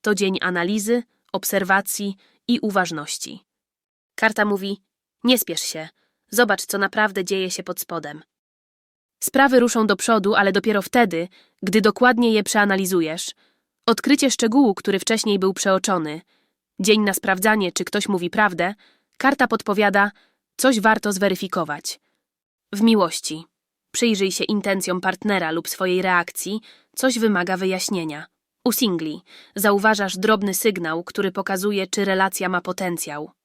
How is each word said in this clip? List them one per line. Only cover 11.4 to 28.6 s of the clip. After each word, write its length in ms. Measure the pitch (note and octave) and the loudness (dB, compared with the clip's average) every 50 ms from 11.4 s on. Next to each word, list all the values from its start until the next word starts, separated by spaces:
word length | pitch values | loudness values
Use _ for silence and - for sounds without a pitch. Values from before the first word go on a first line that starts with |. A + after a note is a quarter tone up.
| _ _ _ _ | _ _ _ _
gdy 200 | - F#3+ F#3 A3 | -6 0 2 4
dokładnie 520 | G3+ G#3+ G3 - B3 B3 B3 A3+ B3 A3+ A3 | 4 2 2 4 4 4 4 4 2 4 2
je 100 | G#3+ G3 | 2 0
przeanalizujesz. 880 | - - G#3+ G3+ G3+ G3 F#3+ F#3+ F3+ F#3+ F3 D#3+ D#3 D#3+ F3 - - - _ _ _ _ _ _ _ _ _ _ | 0 2 2 2 2 2 0 0 0 0 0 0 0 -4 -8 -10 -12 -12 _ _ _ _ _ _ _ _ _ _
Odkrycie 460 | - A3+ - - - C#4+ C#4 C#4+ C4 | 0 0 0 4 2 4 4 4 0
szczegółu, 420 | - - A#3+ A3 A3 C#4 C#4 A3 F#3+ | 2 2 0 2 4 4 4 4 2
który 260 | - - G#3 G3 F#3+ | 0 -2 -2 -2 -2
wcześniej 400 | - - A3+ G#3+ - A3 G3+ F#3+ | 0 -2 -2 0 0 0 0 2
był 140 | F#3 F#3+ F#3+ | 2 0 0
przeoczony. 680 | F#3 - G3+ F#3+ F#3 F#3 - F#3+ F3 D#3 D3+ D3+ E3 _ _ _ _ _ _ _ _ _ _ _ - | 0 0 2 2 2 2 0 -2 -2 -2 -6 -8 -12 _ _ _ _ _ _ _ _ _ _ _ -4
Dzień 220 | F#3+ G3+ G#3+ G#3+ | 2 2 4 4
na 120 | G#3 G3+ F#3 | 4 0 -2
sprawdzanie, 580 | - - G3 F#3+ F#3 F#3+ A3 G#3+ G#3+ F#3+ F3 | -2 -2 -2 -2 0 2 2 2 2 0 -2
czy 140 | - - F3+ | -4 -6 -8
ktoś 240 | - - G#3 - - | -4 -4 -4 -2 -2
mówi 200 | G3+ F3+ F3 F3 | -2 -2 -2 -2
prawdę. 460 | - A3 G#3+ G3+ F3+ E3 F3 F#3 G#3 _ _ _ _ _ _ _ _ | 0 2 0 0 0 -2 -4 -4 -4 _ _ _ _ _ _ _ _
Karta 300 | _ - C4+ C#4 - C4 | _ 0 0 2 2 0
podpowiada: 640 | - A3+ G#3+ - - G3+ G3+ G#3 G3+ F#3+ G3+ G3+ G#3 - _ _ _ _ _ _ _ _ | 0 0 -4 -2 -2 0 2 2 2 4 2 2 0 -2 _ _ _ _ _ _ _ _
„Coś 220 | - G3 C4 C4 A3 | 2 2 2 2 4
warto 320 | F#3+ A3 A3 G#3+ - G#3 G3+ | 4 2 2 2 0 -4 -2
zweryfikować”. 840 | F#3 G3+ G3 F#3+ - G3 F3+ - F#3 D#3+ C#3+ D3 D#3 - - - _ _ _ _ _ _ _ _ _ _ _ _ _ _ _ - | 0 0 0 0 -2 -4 -6 -4 -4 -4 -4 -8 -10 -10 -12 -12 _ _ _ _ _ _ _ _ _ _ _ _ _ _ _ -2
W 80 | G3+ | 2
miłości. 640 | A3 A3+ A3+ G#3 F3+ E3 - - - - D#3 D#3 E3+ _ _ _ _ _ _ _ _ _ | 4 6 6 6 4 2 0 -8 -8 -8 -10 -10 -14 _ _ _ _ _ _ _ _ _
Przyjrzyj 400 | - - A#3+ A#3 G#3+ F#3+ G3 G3 | -4 0 2 2 2 2 0 0
się 120 | F3+ - G3+ | 0 -4 -2
intencjom 580 | - G#3+ G3+ G3 G#3 G3 F#3+ F#3 F#3 F3+ F3+ | -2 -2 -2 0 -2 -2 -2 -2 -4 -4 -2
partnera 500 | F3 F#3+ F#3 F#3 - G#3+ G3+ F#3 F3 D#3+ | -2 -2 -2 -2 -2 -2 0 0 -2 -2
lub 180 | D#3+ E3+ D#3 - | -4 -4 -6 -8
swojej 320 | - - F#3+ F#3 F3+ F#3 | -6 -4 -2 0 0 0
reakcji, 600 | F#3 F#3 F3+ F3 E3+ - - - - F3+ G#3 A3 - - - _ _ _ _ | 0 2 2 0 0 -2 -8 -10 -8 -6 -8 -8 -10 -14 -20 _ _ _ _
coś 240 | - - C4 A#3+ A#3 | -2 -2 0 0 2
wymaga 380 | A3+ A3 G#3 F3+ F3+ F#3 F#3+ | 2 2 2 2 0 -2 -2
wyjaśnienia. 680 | F3+ F#3+ F#3+ F#3 F#3 - - G#3 F3+ E3 D#3 D3 D3+ D#3+ _ _ _ _ _ _ _ | -2 -2 -2 -2 -2 -4 -4 -4 -4 -6 -6 -10 -12 -16 _ _ _ _ _ _ _